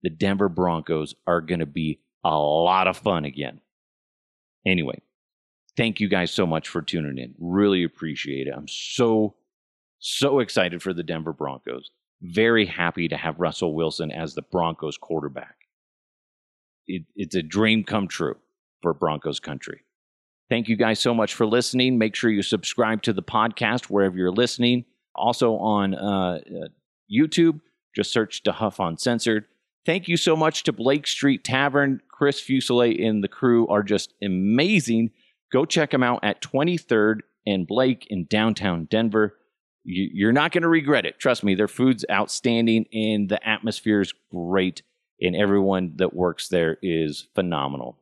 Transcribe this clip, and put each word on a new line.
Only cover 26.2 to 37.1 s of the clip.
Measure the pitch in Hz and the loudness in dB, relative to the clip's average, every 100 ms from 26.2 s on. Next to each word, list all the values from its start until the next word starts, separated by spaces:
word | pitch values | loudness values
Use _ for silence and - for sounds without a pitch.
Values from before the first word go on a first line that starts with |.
| 92 85 | 0 -4
uh, | - 92 80 _ _ _ _ | -10 -12 -12 _ _ _ _
YouTube, | 117 156 - 165 151 _ _ _ - | 0 2 4 2 2 _ _ _ -4
just | 101 | -2
search | 123 110 - | 0 -2 -2
DeHuff | - - 110 - | -4 -2 -4 -2
Uncensored. | 92 80 - 120 - 110 107 _ _ _ | -4 -2 -2 0 0 -2 -2 _ _ _
Thank | - 175 175 | -4 -4 -2
you | 170 | -2
so | - 160 | 2 2
much | 156 - | 2 0
to | - | -4
Blake | 113 117 147 143 | -2 0 0 -2
Street | - 143 139 | -2 0 0
Tavern. | - 131 143 139 139 131 _ | 0 0 2 2 2 0 _
Chris | - 143 139 | 0 0 0
Fuselier | - 135 - 123 120 110 110 | 0 -2 2 4 4 2 0
and | 107 | 0
the | 101 | -2
crew | - 131 120 117 | 0 4 4 4
are | 104 | 2
just | 101 104 - _ | 2 0 -2 _
amazing. | 104 92 98 117 170 214 120 113 113 _ _ _ _ | -2 0 2 2 4 2 2 0 0 _ _ _ _
Go | 127 | 0
check | 160 - 151 | 2 0 2
'em | 139 | 2
out | 123 120 | 2 2
at | 104 - | -2 -4
twenty-third | - 131 160 175 - 113 107 | -4 0 0 -2 2 4 4